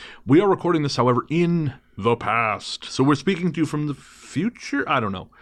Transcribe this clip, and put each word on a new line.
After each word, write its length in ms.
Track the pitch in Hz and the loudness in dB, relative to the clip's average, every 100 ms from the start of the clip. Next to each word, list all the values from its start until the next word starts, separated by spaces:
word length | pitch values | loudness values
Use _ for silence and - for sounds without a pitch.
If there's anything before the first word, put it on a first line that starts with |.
| - - - | -18 -6 2
We 140 | 156 | 4
are 60 | 202 | 4
recording 340 | 180 175 165 | 2 0 0
this, 120 | 139 - | 0 2
however, 300 | 123 123 - | 2 2 0
in 440 | 165 170 170 147 - _ - | 0 2 2 0 -6 _ -4
the 180 | 110 117 | 0 0
past. 720 | 104 113 110 98 - - - | 0 0 0 -2 -8 -12 -6
So 180 | - | 0
we're 120 | 135 139 | 2 2
speaking 360 | 196 175 180 | 0 0 -2
to 80 | 156 | -2
you 40 | 151 | -2
from 220 | 151 147 | -2 -6
the 80 | 143 | -8
future? 920 | - - - 139 220 - - 277 - | -14 -20 -8 -4 -4 -4 -8 -4 0
I 120 | 135 | 0
don't 120 | 107 | 0
know. 180 | 92 - _ | -6 -12 _